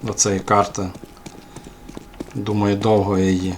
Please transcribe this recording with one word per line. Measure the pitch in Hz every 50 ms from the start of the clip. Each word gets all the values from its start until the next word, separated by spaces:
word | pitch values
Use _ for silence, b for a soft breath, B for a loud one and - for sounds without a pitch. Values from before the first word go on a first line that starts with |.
| -
до | 117 101
цієї | - - 208 196 190
карти. | - - 208 202 202 202 - - 98 92 - - - - - - - - - B B B B B B B B B B - - - - - - - - - -
Думаю, | 120 101 107 104 104 104 101 101
довго | 98 104 113 110 104 95 98 101 95
її | 95 95 92 90 92 92 90